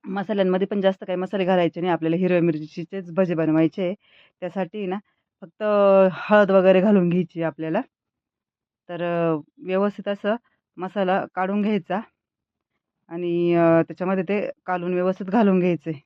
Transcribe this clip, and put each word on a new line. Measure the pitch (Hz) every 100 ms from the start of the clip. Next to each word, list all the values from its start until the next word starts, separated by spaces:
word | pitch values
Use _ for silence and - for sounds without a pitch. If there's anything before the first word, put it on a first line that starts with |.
| 202
मसाल्यांमध्ये | 196 196 202 185 185 190
पण | 202
जास्त | 190 190 196
काही | 185
मसाले | 185 202
घालायचे | 180 185 170 175
नाही | 180
आपल्याला, | 160 160 170
हिरव्या | 180 180
मिरचीचेच | 170 151 156 - 165 196 175
भजे | 170 185
बनवायचे | 165 156 156 160 -
आहे. | 180 190 _ _ _ _
त्यासाठी | 180 196 180 214 190
ना | 196 _ _ _ _
फक्त | 175 _ 214 208 202 190 190
हळद | 170 - 208 196
वगैरे | 190 185 185
घालून | 196 208 175
घ्यायची | 175 175 165
आपल्याला. | 160 151 160 185 269 _ _ _ _ _ _ _ _ _ -
तर, | 175
अ, | 175 170 165 156 - _
व्यवस्थित | 180 185 202 202 202
असं | 202 202 226 _ _ _ -
मसाला | 185 208 185 190 -
काढून | - 185 208
घ्यायचा | 202 208 - 185 - _ _ _ _ _ _ _ _ _ _
आणि, | 170 175 170 175
अ, | 170 170 165
त्याच्यामध्ये | 165 165 185 190
ते | 170 208 - - -
कालवून | 180 175
व्यवस्थित | 180 185 190 190
घालून | 214 202 185
घ्यायचे. | 175 165 165 143